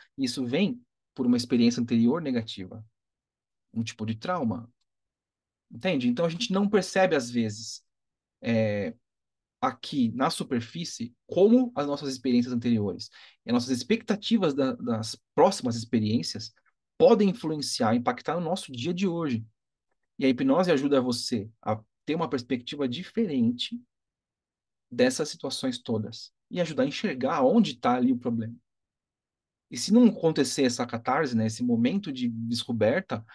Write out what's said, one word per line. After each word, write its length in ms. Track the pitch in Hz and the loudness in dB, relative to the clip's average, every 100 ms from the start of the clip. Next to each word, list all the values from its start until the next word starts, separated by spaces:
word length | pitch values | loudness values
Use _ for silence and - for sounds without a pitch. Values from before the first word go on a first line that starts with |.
| - - | -10 -6
e 80 | 131 | -4
isso 200 | 131 123 | -4 -2
vem 360 | 139 196 123 - _ _ | 0 0 -2 -10 _ _
por 120 | - - | -2 2
uma 120 | 123 | 2
experiência 440 | - 120 117 120 | 2 4 4 2
anterior 400 | 117 117 117 156 | 0 4 4 2
negativa, 640 | 151 123 110 - 92 107 110 _ _ _ _ _ _ _ _ | 0 -4 -4 -10 -14 -16 -20 _ _ _ _ _ _ _ _
um 100 | 113 | -6
tipo 220 | 113 - 110 | -6 -6 -6
de 100 | 110 | -6
trauma. 560 | 170 180 220 165 113 _ _ _ _ _ _ _ _ _ _ | -4 -2 -2 -4 -8 _ _ _ _ _ _ _ _ _ _
Entende? 380 | 117 185 151 123 | -8 -2 0 0
Então, 180 | 123 170 | 0 -2
a 40 | |
gente 220 | 170 - | -2 -2
não 160 | 190 202 | 0 2
percebe, 460 | 208 - 196 190 156 | 2 2 2 4 2
às 140 | 120 | 0
vezes, 540 | 120 110 107 113 - _ _ _ _ _ _ | -2 -2 -4 -12 -16 _ _ _ _ _ _
é, 520 | 120 113 110 104 92 - _ _ _ _ _ _ | -2 0 2 0 -4 -8 _ _ _ _ _ _
aqui 500 | 131 123 - 147 117 | -4 -4 -6 0 0
na 160 | 117 139 | 2 -2
superfície, 840 | - - 123 117 165 175 - 117 - - | -2 -4 -4 -4 -10 -10 -10 -12 -14 -4
como 440 | 170 202 247 247 - | 4 6 6 4 -2
as 100 | 143 | -4
nossas 240 | 143 143 | -4 -6
experiências 440 | 131 127 123 120 | -4 2 2 2
anteriores 560 | 123 120 117 101 87 - - - _ - | -2 0 0 0 -4 -12 -18 -20 _ -4
e 60 | |
as 20 | |
nossas 160 | 123 123 | -2 0
expectativas 840 | 123 - 226 - 208 - 226 180 | -4 0 -2 0 -4 0 2 2
da-, 200 | 139 135 | 0 -2
das 420 | 123 123 113 110 - _ - | -2 -4 -4 -4 -10 _ 4
próximas 400 | 170 196 123 117 | 4 4 -2 -4
experiências 760 | 110 120 107 117 165 - 110 - _ _ _ _ | -2 0 2 0 -2 -8 -14 -18 _ _ _ _
podem 320 | 165 226 202 | 6 6 4
influenciar, 640 | 170 160 156 135 - 113 120 | 0 -4 -4 -6 -2 0 2
impactar 400 | 123 123 - 160 | 0 -4 -4 -4
no 60 | |
nosso 300 | 165 190 - | -2 -4 -6
dia 220 | 123 135 | -8 -6
de 140 | 175 196 | -2 -2
hoje. 380 | 170 160 117 113 _ _ _ _ _ _ - | -2 -2 -4 -6 _ _ _ _ _ _ -2
E 40 | 135 | 0
a 40 | |
hipnose 420 | 127 135 147 180 | 2 2 2 4
ajuda 300 | 147 143 139 | 2 2 2
você 480 | 123 120 - 117 104 - | 2 -2 -4 -4 -6 -8
a 200 | - 107 - _ - | -6 -6 -6 _ -6
ter 80 | |
uma 160 | 156 160 | -4 -2
perspectiva 580 | 135 120 127 120 147 135 | -4 -4 -6 -6 -6 -4
diferente 920 | 127 185 - 220 139 226 247 - 240 - _ _ _ _ _ _ _ _ _ _ | -4 -6 -4 -2 2 0 0 -6 -10 -14 _ _ _ _ _ _ _ _ _ _
dessas 380 | 123 127 131 151 | 0 2 2 -4
situações 500 | - 139 131 131 120 | -6 -8 -6 -6 -6
todas 520 | - 113 101 - - _ _ | -4 -4 -4 -10 -18 _ _
e 140 | 175 | -4
ajudar 220 | 165 147 | -2 0
a 20 | 135 | -2
enxergar 560 | - 208 131 127 160 | -2 -4 -2 -2 2
onde 340 | 131 208 170 127 | 4 4 2 0
tá 180 | 135 123 | 0 2
ali 160 | 123 | 2
o 80 | 123 | 0
problema. 360 | 123 117 113 117 _ _ _ _ _ _ _ _ _ _ _ | -2 -4 -4 -10 _ _ _ _ _ _ _ _ _ _ _
E 60 | 123 | -8
se 140 | - | 4
não 140 | 220 240 | 6 6
acontecer 560 | - 165 156 135 - | 6 2 2 0 2
essa 240 | 131 120 123 | 0 0 -4
catarse, 500 | 117 123 135 151 117 | -4 -2 0 0 0
né, 120 | 110 | 0
esse 160 | 110 | 0
momento 480 | 123 117 120 196 202 | 0 2 2 0 -4
de 160 | 131 123 | -4 -4
descoberta, 960 | 113 113 120 - 117 107 151 - 110 110 | -4 -4 -4 -4 0 2 2 -2 -8 -8